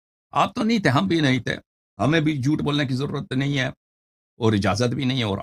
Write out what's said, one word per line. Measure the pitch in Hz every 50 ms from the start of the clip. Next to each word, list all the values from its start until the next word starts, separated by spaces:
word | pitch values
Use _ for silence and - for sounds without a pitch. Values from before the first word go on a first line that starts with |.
| _ _ _ _ _ _
آپ | - 139 175 180 -
تو | 247 220
نہیں | 226 233 208
تھے، | - 135
ہم | 123 - 196
بھی | 185 170 165
نہیں | 143 131 127 123
تھے، | - - - - - _ _ _ _ _ _
ہمیں | 98 107 139 165 165
بھی | 147 160 156 135
جھوٹ | 120 147 156 -
بولنے | 123 143 147 147 147
کی | 131 131
ضرورت | 127 143 135 143 139 - -
نہیں | 131 131 139 143 143 135
ہے | 127 139 - _ _ _ _ _ _ _ _ _ _ _ _
اور | - 113 110 110
اجازت | 98 95 98 101 107 123 120 123
بھی | 143 135
نہیں | 123 131 127
ہے، | 113
اور | 101 98 -